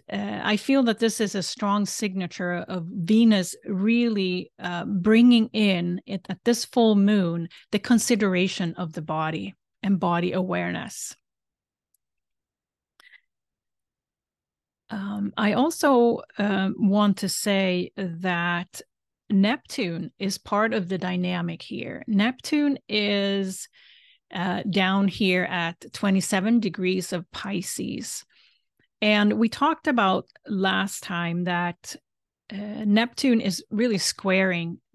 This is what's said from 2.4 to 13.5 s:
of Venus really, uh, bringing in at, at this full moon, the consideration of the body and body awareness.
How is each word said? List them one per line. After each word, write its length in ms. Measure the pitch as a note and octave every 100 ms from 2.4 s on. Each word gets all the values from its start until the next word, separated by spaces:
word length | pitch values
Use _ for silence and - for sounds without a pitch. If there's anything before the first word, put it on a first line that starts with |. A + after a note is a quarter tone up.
| F3+ F3 -
of 180 | F3+ E3
Venus 720 | G3+ E3 A3 A#3 G#3 F3+ - -
really, 840 | F#3+ G#3 A#3 A#3+ G#3 F#3 F3+ - -
uh, 260 | F3+ F3 -
bringing 640 | G3 G3 A3 A#3+ A#3+ A3
in 480 | G#3+ G#3 F3+ F3 F3+ -
at, 140 | G3 -
at 100 | F#3
this 220 | - A#3 -
full 300 | B3+ A3+ G#3
moon, 520 | G3+ G#3 F3 E3+ E3 - _
the 80 | G3+
consideration 920 | - A#3 - A3+ G3+ F3+ F#3 - E3+ D#3+
of 180 | E3+
the 80 | D#3+
body 540 | D#3 D#3 D#3 D#3+ G3 - _ _
and 180 | G3 F#3+
body 340 | F3+ F3 F3
awareness. 800 | F#3 F#3 F3 F3 F3 - - - - _ _ _ _ _ _ _ _ _ _ _ _ _ _ _ _ _ _ - - _ _ _